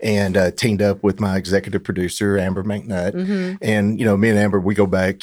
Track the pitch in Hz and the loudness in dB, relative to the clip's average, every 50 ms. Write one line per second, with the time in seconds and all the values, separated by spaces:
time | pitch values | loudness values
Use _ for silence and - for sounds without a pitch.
0 | - 110 104 101 101 92 92 98 92 90 - - - 113 104 95 104 101 98 - | -4 0 0 2 2 2 2 2 2 2 0 0 0 0 2 2 2 2 2 2
1 | - 101 95 101 107 98 95 95 92 90 98 95 - 101 104 95 - - 90 92 | 0 0 0 0 0 -2 -2 -2 0 0 0 0 0 -2 -4 -4 -4 -4 -4 -2
2 | 90 85 - - 107 101 98 98 92 95 92 98 95 104 101 101 - 117 95 87 | -4 -4 -4 -2 0 0 2 2 0 0 -2 -2 -4 -4 -6 -6 -6 -6 -4 -4
3 | 87 101 175 180 185 196 208 190 180 185 190 - - 107 107 104 101 104 110 - | -2 -4 -4 -4 -4 -4 -4 -4 -4 -6 -8 -6 -2 -2 0 2 0 0 0 0
4 | 123 110 101 98 110 113 107 101 104 101 101 98 87 101 104 104 101 92 95 92 | 2 2 2 4 4 4 4 2 2 2 0 0 0 0 2 2 2 2 2 0
5 | 92 95 98 - | 0 0 -2 -6